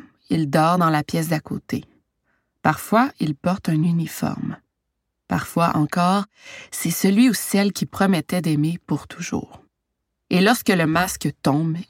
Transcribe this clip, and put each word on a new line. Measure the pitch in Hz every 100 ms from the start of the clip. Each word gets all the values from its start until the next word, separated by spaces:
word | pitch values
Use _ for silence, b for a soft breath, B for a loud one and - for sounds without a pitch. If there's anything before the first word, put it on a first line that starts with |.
| - _ -
il | 160 147
dort | 160 160 180
dans | 165
la | 151
pièce | - 165 160
d'à | 156
côté. | - - - 139 - _ _ _ _ _ _ _
Parfois, | 156 151 - 220 277 -
il | 156
porte | 143 180 190 -
un | 156
uniforme. | 170 170 160 - - - - - _ _ _ _ _ _ -
Parfois | 175 - 170 170
encore, | 156 151 180 180 202 202 B B B B
c'est | - 165
celui | - 196 202 254
ou |
celle | 190 - 196 202
qui | -
promettait | - - 196 165 - 180
d'aimer | 160 147 156 170 -
pour | 143 -
toujours. | - - - - - _ _ _ _ _ _ -
Et | 180
lorsque | 202 247 -
le | 180 156
masque | 170 185 - 143 -
tombe, | 147 147 165 165